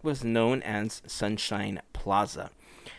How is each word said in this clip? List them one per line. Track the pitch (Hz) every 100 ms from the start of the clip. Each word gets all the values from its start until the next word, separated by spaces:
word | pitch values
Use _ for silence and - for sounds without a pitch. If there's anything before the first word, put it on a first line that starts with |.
was | 156 135
known | 117 117 113 127
as | 101 104 110 - -
Sunshine | - 104 107 - 101 101 95 -
Plaza. | - 101 98 104 - - - - - -